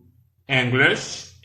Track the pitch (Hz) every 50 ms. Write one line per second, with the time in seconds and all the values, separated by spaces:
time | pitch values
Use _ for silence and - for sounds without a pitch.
0 | - - _ _ _ _ _ _ _ - 135 131 123 123 123 127 139 165 208 226
1 | - - - - - - - - -